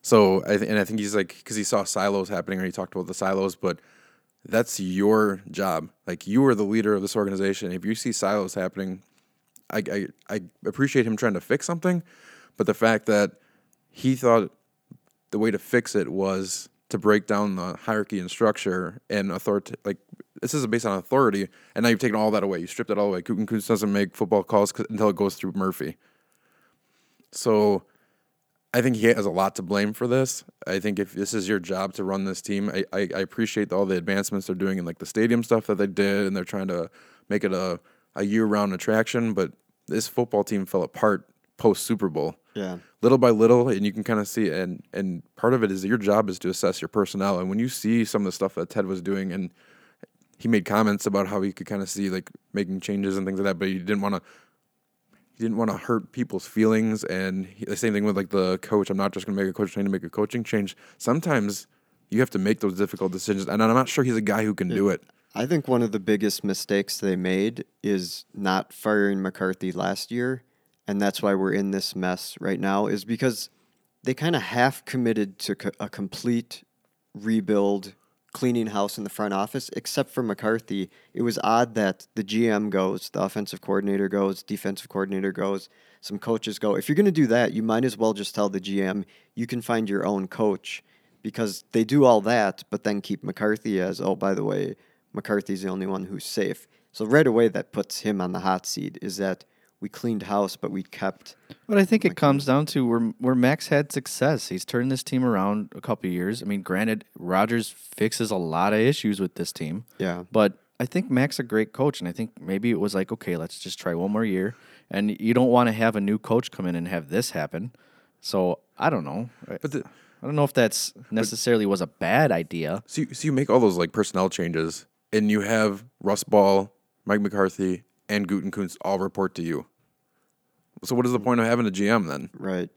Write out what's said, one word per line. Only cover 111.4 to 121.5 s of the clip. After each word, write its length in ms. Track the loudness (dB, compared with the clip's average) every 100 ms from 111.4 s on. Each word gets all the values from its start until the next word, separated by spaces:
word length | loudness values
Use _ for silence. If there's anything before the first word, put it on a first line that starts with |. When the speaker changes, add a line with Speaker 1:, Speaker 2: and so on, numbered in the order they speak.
Speaker 3:
great 300 | -2 0 0
coach, 260 | 0 -2 0
and 80 | -8
I 60 |
think 260 | -6 -8 -8
maybe 320 | -6 -2 0
it 80 | 0
was 160 | 0 -2
like, 160 | -4
"Okay, 240 | -6 -4 -4
let's 240 | -6 -10
just 180 | -12 -8
try 140 | -4
one 180 | -2 -2
more 140 | 0 0
year." 300 | 0 -2 -6 -20 -20 _
And 300 | -2 -2 0
you 140 | 2
don't 160 | 4 6
wanna 240 | 6 4
have 220 | 2 2 2
a 60 |
new 160 | 0 0
coach 340 | 0 0 0
come 140 | -6 -4
in 100 | -4
and 120 | -4
have 220 | -6 -2
this 220 | -4 -2
happen. 400 | -4 -6 -6 -10 _ _ _ _ _
So, 380 | -4 0 0 0 _ -2
I 100 | 0
don't 140 | 0
know. 260 | -4 -8 -8 _ -14
I, 100 | -8
Speaker 1:
But 100 | -6
the 120 | -6 -10 _ _ _
Speaker 3:
I 20 | -4
don't 80 | 0
know 80 | 2
if 80 |
that's 380 | 4 2 2 -6
Speaker 1:
but 180 | -10 -6
Speaker 3:
necessarily 540 | -2 -2 -2 2